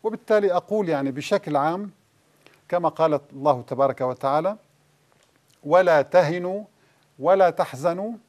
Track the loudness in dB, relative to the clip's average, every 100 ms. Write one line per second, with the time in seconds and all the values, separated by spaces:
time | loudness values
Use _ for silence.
0 | -6 -8 0 2 2 -2 -2 -4 -2 -2
1 | -4 -6 -4 -4 0 0 0 -2 -10 _
2 | _ _ _ _ _ _ _ -2 -2 0
3 | 0 0 -6 -4 -2 -2 -4 0 0 0
4 | -6 -4 -2 -2 -2 -8 _ _ _ _
5 | _ _ _ _ _ _ 2 4 6 2
6 | 4 2 2 -2 -6 -8 -12 _ _ _
7 | _ -4 0 4 4 2 -6 -4 -6 -4
8 | -8 -12